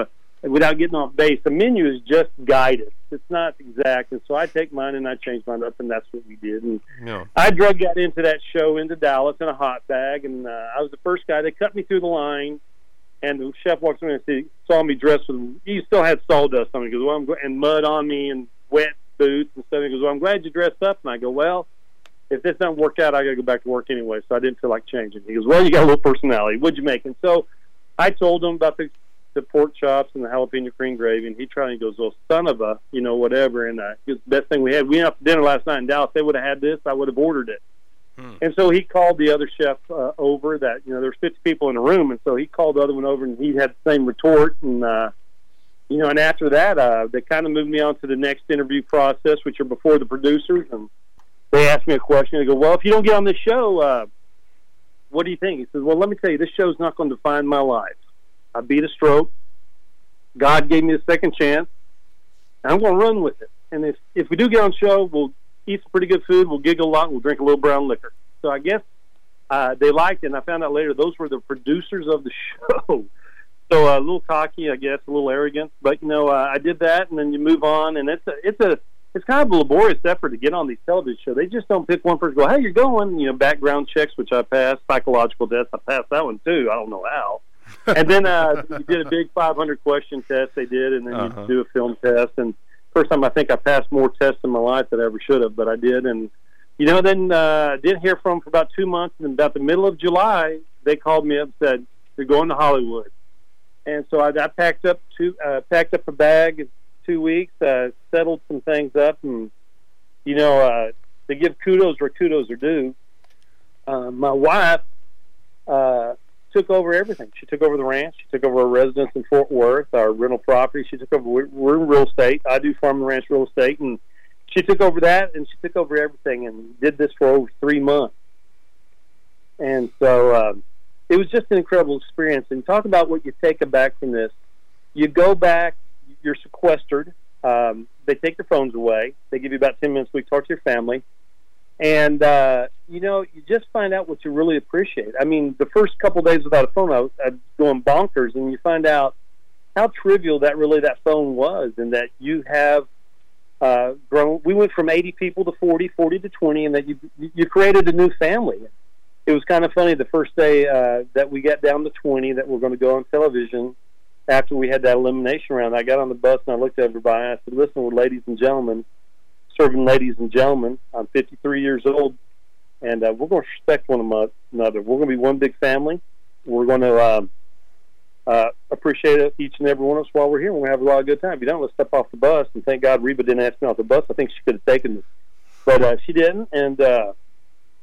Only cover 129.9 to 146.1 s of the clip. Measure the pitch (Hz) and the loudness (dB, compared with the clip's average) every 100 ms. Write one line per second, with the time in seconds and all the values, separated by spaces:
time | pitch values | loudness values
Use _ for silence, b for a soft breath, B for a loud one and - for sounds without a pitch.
129.9 | - 131 123 123 117 107 101 - - - | 2 4 6 6 4 2 -2 -8 -12 -14
130.9 | - - 180 185 233 - 190 170 185 151 | -14 0 2 2 -2 0 0 2 2 2
131.9 | 139 - - 156 135 - 131 151 208 208 | -2 -6 -4 -2 -2 -4 -8 -2 0 4
132.9 | 180 156 160 139 - 165 156 139 131 131 | 2 4 -2 -6 -2 0 0 0 2 2
133.9 | - 131 117 110 - - - - - - | 0 -4 -2 -4 -8 -18 -20 -20 -20 -12
134.9 | 147 151 175 190 180 175 170 170 - - | -2 0 4 4 6 4 4 0 -4 -10
135.9 | - 139 - 147 - - - 175 156 - | -12 -16 -8 -6 -8 -10 0 2 2 -2
136.9 | 143 170 - - - 127 120 117 110 117 | -6 -6 -14 -18 -6 -2 0 0 -4 -12
137.9 | - - 139 165 165 185 151 131 117 117 | -8 -4 -2 -4 -6 -2 0 0 -2 0
138.9 | 110 123 - - 131 131 131 135 - 147 | 0 -2 -10 -10 -8 -6 0 0 0 -4
139.9 | 139 120 139 - 143 - 160 135 120 117 | -4 -4 -8 -2 -4 -2 -6 -2 -2 -2
140.9 | 127 - - - - - - - - 156 | -6 -10 -20 -20 -20 -20 -20 -20 -2 2
141.9 | 151 151 147 147 143 135 127 127 - - | 4 4 4 6 6 4 2 -2 -10 -12
142.9 | 175 196 196 185 156 151 226 - 226 196 | -6 -2 -2 -4 -14 -4 -4 -2 -4 -2
143.9 | 190 170 147 151 147 165 151 - 170 190 | -2 -4 -10 -4 0 0 0 -2 -4 -4
144.9 | 131 107 131 147 156 143 135 139 214 202 | -6 -8 -2 0 0 -2 -2 0 2 2
145.9 | - 196 | 2 2